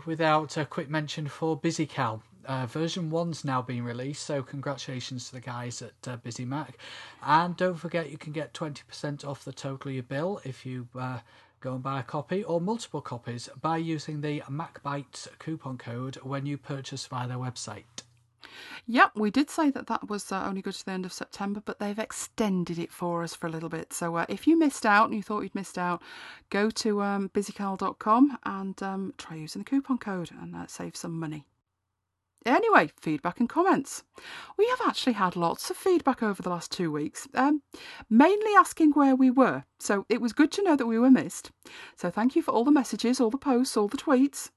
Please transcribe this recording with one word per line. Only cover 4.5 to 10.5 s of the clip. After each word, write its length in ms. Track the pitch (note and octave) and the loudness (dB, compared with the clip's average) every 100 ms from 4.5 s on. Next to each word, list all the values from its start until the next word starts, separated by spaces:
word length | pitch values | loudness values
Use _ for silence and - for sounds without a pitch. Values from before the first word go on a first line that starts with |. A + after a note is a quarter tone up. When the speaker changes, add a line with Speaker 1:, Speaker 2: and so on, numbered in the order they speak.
| C#3 C#3+ C3+ - B2+ - B2+ - | -8 -6 -8 -8 -10 -8 -10 -12
Speaker 1:
to 60 | |
the 60 | B2+ | -14
guys 440 | B2 A#2+ B2 A#2 | -10 -10 -8 -10
at, 240 | A#2+ - - | -14 -14 -12
uh, 100 | A#2+ | -12
Busy 260 | B2 A2+ | -10 -10
Mac. 320 | B2 C#3 D3 - - - - - | -6 -6 -8 -14 -18 -16 -18 -8
And 320 | C3+ D#3 F3 E3+ | 4 4 4 0
don't 200 | F3+ E3 | -2 -2
forget 340 | F3 E3+ D3+ | -4 -4 -6
you 80 | D3+ | -10
can 160 | D#3 | -10
get 220 | D3+ C#3+ - | -8 -8 -8
twenty 260 | D#3 C#3 - | -8 -8 -14
percent 360 | - D3 C#3+ | -10 -8 -6
off 220 | C#3+ C#3 - | -8 -10 -12
the 80 | |
total 360 | - C#3+ C3+ C#3+ | -10 -10 -8 -8
of 40 | |
your 100 | C3 | -8
bill 380 | B2 C#3 F3 G3+ | -6 -4 -4 -4
if 220 | C#3 | -10